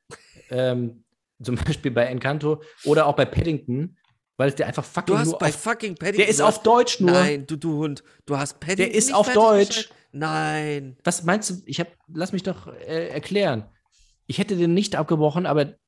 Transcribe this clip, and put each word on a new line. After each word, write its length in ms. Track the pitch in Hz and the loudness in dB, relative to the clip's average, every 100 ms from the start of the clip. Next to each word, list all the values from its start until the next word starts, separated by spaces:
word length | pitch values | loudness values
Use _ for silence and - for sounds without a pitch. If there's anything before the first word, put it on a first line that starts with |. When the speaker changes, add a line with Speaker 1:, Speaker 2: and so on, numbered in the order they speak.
| _ | _
Speaker 1:
<laughs> 100 | - _ - _ | -20 _ -20 _
Ähm, 520 | 127 127 123 120 120 _ _ _ _ | -2 0 -2 -6 -10 _ _ _ _
zum 120 | 120 123 | -6 -4
Beispiel 360 | - 143 139 | -2 -2 -2
bei 140 | 117 123 | 0 0
Encanto 580 | 127 131 147 147 151 - - | -2 -4 -2 -2 -4 -8 -8
oder 220 | 143 151 151 | 2 4 4
auch 100 | 147 | 2
bei 100 | 127 | 0
Paddington, 680 | 165 165 147 - 127 170 - _ _ _ - | 0 -2 -4 -4 -4 -6 -10 _ _ _ -2
weil 140 | 139 | -2
der 140 | 139 - | 0 -4
einfach 180 | - | -4
fucking 300 | - - 180 | -6 -4 0
Speaker 2:
Du 60 | 156 | 0
hast 80 | 156 | 0
Speaker 1:
nur 100 | 170 | 0
Speaker 2:
bei 120 | 156 | -2
Speaker 1:
auf 60 | - | -2
Speaker 2:
fucking 320 | 220 226 214 170 | -4 -4 -6 -6
Paddington, 220 | 165 196 | -2 2
Speaker 1:
Der 100 | 208 | 2
ist 120 | 214 | 4
Speaker 2:
du 40 | 214 | 4
Speaker 1:
auf 100 | 214 | 4
Speaker 2:
hast 80 | 220 | 4
Speaker 1:
Deutsch 340 | 240 240 - | 4 4 2
nur. 120 | 180 | 4
Speaker 2:
Nein, 340 | 180 180 143 135 | 4 4 0 -6
du, 100 | 156 | -6
du 220 | 165 147 | -4 -2
Hund. 260 | 156 135 - _ - | -4 -6 -14 _ -6
Du 100 | 139 | -4
hast 220 | 143 - | -4 -8
Paddington 260 | 151 196 185 | -4 0 2
Speaker 1:
Der 40 | 214 | 2
ist 100 | 262 | 2
Speaker 2:
nicht 60 | 208 | 2
Speaker 1:
auf 120 | 254 | 4
Speaker 2:
fertiggestellt? 580 | 247 220 208 202 226 - | 6 6 6 4 0 -8
Speaker 1:
Deutsch. 80 | _ _ | _ _
Speaker 2:
Nein. 840 | 139 156 156 156 156 151 143 135 127 | -8 -4 -2 -2 -4 -4 -6 -10 -6
Speaker 1:
Was 200 | 175 175 | -4 -2
meinst 280 | 170 214 208 | 0 -2 -2
du? 100 | 185 - | -10 -8
Ich 140 | 143 | -6
hab, 80 | 170 _ _ | -8 _ _
lass 200 | 156 185 | -8 -6
mich 100 | 185 | -4
doch, 240 | 190 175 - | -6 -8 -12
äh, 440 | - 107 160 170 | -16 -8 -6 -6
erklären. 600 | 147 - 202 185 113 107 _ _ _ _ _ - | -8 -4 0 0 -2 -6 _ _ _ _ _ -8
Ich 140 | - | -4
hätte 160 | 190 185 | -2 2
den 160 | 170 | 4
nicht 220 | 175 208 143 | 2 2 -2
abgebrochen, 500 | 151 160 151 170 170 | 0 2 2 2 0
aber 300 | 147 - - | 0 0 -6